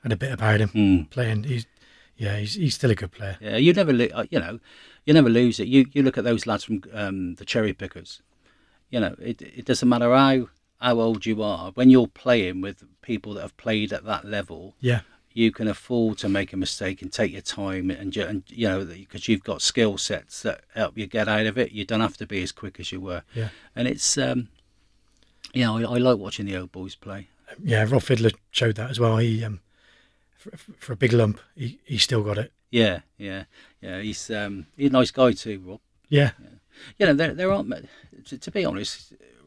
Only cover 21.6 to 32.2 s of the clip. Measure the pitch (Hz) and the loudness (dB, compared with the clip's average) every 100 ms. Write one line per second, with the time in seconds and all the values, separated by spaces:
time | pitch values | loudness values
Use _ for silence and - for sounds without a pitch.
21.6 | 120 104 98 110 110 - 107 101 90 - | -4 -4 -4 -2 -2 -4 -8 -6 -6 -8
22.6 | 101 - 87 95 92 87 - 120 110 - | -14 -12 -12 -10 -10 -10 -10 -8 -8 -10
23.6 | - 120 123 - - 143 131 127 113 _ | -14 -6 -4 -2 -2 0 0 -2 -6 _
24.6 | _ _ _ _ _ _ _ _ - 127 | _ _ _ _ _ _ _ _ -8 -2
25.6 | 117 113 113 120 127 110 98 - 101 92 | 0 0 -2 2 2 2 0 -8 -8 -8
26.6 | 90 92 92 - 107 98 92 _ - - | -10 -12 -14 -14 -14 -14 -16 _ -20 -10
27.6 | 180 110 110 127 - 120 113 - _ - | 0 2 4 2 2 2 2 0 _ -2
28.6 | 117 110 120 120 113 110 117 110 110 98 | -2 -2 -6 0 2 2 0 -2 -4 -10
29.6 | _ _ _ _ _ _ _ _ - - | _ _ _ _ _ _ _ _ -20 -20
30.6 | - - - 110 123 117 107 104 - - | -20 -18 -10 0 4 6 4 2 -8 -10
31.6 | 123 - - 113 - 113 | -10 -10 -6 -2 0 0